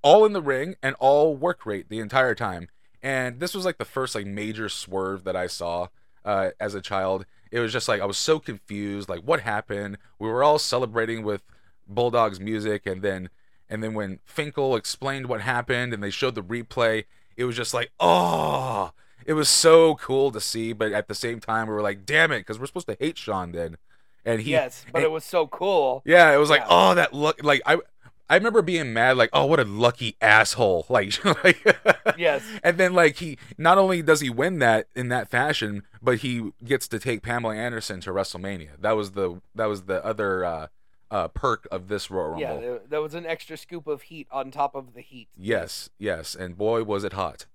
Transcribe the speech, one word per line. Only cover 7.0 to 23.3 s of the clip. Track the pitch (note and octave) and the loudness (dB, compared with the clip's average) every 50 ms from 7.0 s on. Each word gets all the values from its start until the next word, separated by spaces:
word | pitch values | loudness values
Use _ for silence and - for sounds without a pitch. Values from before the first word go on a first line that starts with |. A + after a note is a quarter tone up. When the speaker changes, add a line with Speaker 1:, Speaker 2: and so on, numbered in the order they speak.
| F#2+ F#2+ F#2+ F#2+ F#2+ _ _ _ _ _ | -2 -2 -2 -4 -6 _ _ _ _ _
Speaker 1:
It | - A#2+ | -4 -4
was | A#2 A2+ G#2+ | -4 -2 -4
just, | B2 - | -6 -2
like, | - A2+ G2+ | -2 -2 -2
I | F#2+ | -2
was | G2+ G2+ | -4 -4
so | - - - D#3 D#3 | -4 -4 -4 -6 -6
confused, | - - A#2 G2 _ - G#2 G2+ G#2 G#2 G2+ G2+ G2 F#2+ | -8 -12 -14 -14 _ -12 -10 -8 -8 -8 -8 -10 -10 -10
like, | F#2 E2+ | -12 -10
what | F2 B2 E3 D#3 | -6 -4 -4 -4
happened? | G2+ A2+ G#2 G#2 - _ G#2 G2+ G2+ G2+ G2+ - _ _ _ - | -4 -4 -6 -6 -6 _ -8 -8 -8 -10 -12 -14 _ _ _ -10
We | G#2 A2 | -8 -4
were | A2+ A#2+ C#3 | -2 2 4
all | D3 D3+ D3+ | 4 4 2
celebrating | - - - B2 B2+ A2+ G#2+ A#2 A2+ A2+ A#2 A2+ A2 | 0 -2 -2 -2 -2 -2 -2 -2 -2 -2 -4 -6 -4
with | G#2 G#2 G2 _ _ - - _ _ _ _ - | -6 -6 -6 _ _ -20 -20 _ _ _ _ -20
Bulldog's | - G2+ A#2 A#2+ A#2+ A#2 A#2+ A2+ G#2+ G2 F2+ | -8 -2 -2 0 2 2 2 2 2 0 -6
music, | F#2+ G#2 A2 G#2+ G#2 G#2+ G#2 G2+ _ | -6 -6 -6 -4 -2 -2 -4 -4 _
and | G2+ F#2 F#2 | -6 -8 -4
then, | G2 G2+ F#2+ F#2+ F#2 F#2 - _ _ _ _ _ _ _ | -2 -4 -4 -4 -8 -12 -16 _ _ _ _ _ _ _
and | A2 A2 A2 | -10 -8 -6
then | A2 A2 | -6 -6
when | A2 G#2 F#2+ F#2+ - _ | -6 -6 -6 -8 -10 _
Finkel | - - - D3+ D3 - - C#3 C3+ B2+ | -12 -8 -8 -8 -6 -4 -2 0 0 0
explained | A2+ - - - - - C3+ C3+ C3+ C3 | -2 -2 -6 -10 -6 -6 -6 -6 -6 -6
what | B2+ B2 A2 | -6 -6 -6
happened | G2+ B2 B2+ B2 A#2+ - C3 A#2+ B2 B2 A#2 | -4 -2 -2 -2 -2 -2 -2 -2 -2 -4 -6
and | G#2 G2+ | -6 -6
they | G2+ | -8
showed | G2 - - B2+ A#2 | -4 -2 -2 -2 -2
the | A#2 F#2+ | -4 -8
replay, | F2 A#2 A#2+ A#2 _ - B2+ A#2+ A2+ A2 A2 G#2 _ _ _ _ _ _ | -8 -8 -8 -8 _ -2 0 2 2 2 0 -4 _ _ _ _ _ _
it | - B2 | -6 -6
was | B2+ A#2 | -4 -4
just | A#2+ A#2 - - | -4 -6 -4 -4
like, | - B2 - _ _ | -4 -6 -6 _ _
oh, | E3 F3 E3+ F3+ F3 E3+ E3 D#3+ D#3 D3+ D3 C3+ C3 C3 A#2 G#2 F#2+ F2 - _ _ _ _ _ - | 4 4 6 6 4 2 2 0 0 0 -2 -2 -4 -4 -4 -4 -4 -6 -10 _ _ _ _ _ -6
it | - D#3 | -4 -2
was | D#3 D3 - | 0 2 2
so | - - - E3 D#3+ E3 E3 D#3+ D3+ | 2 6 8 10 10 10 10 8 4
cool | - - - C3+ C3+ C#3 C#3 | 0 -4 -2 0 2 2 0
to | A#2 G#2+ | 0 -4
see. | - - - A2+ A2+ A2+ A#2 | -6 -6 -6 -4 -6 -6 -4
But | G#2 A2 G#2+ | -2 -2 -2
at | G2+ G#2 G#2 | 0 -2 -4
the | - G#2+ | -4 -8
same | - - A#2 A#2+ A2+ | -6 -6 -6 -6 -6
time, | - - A2 A2 A2+ | -6 -4 -2 -2 -2
we | A2 G#2+ | -2 -2
were | G#2 | -2
like, | G#2+ G2+ G2+ G2+ F#2+ | -2 -2 -4 -6 -6
damn | F#2+ C#3+ D#3 E3 D#3+ | -2 2 2 2 2
it, | C#3+ A2 F2+ | 2 -4 -4
'cause | - A2+ A2 | -8 -10 -10
we're | B2+ | -10
supposed | C#3 - F3+ - | -10 -10 -10 -8
to | - G#2+ - | -8 -6 -4
hate | C#3 D#3+ E3+ | -4 -6 -6
Shawn | - - - | -6 -8 -6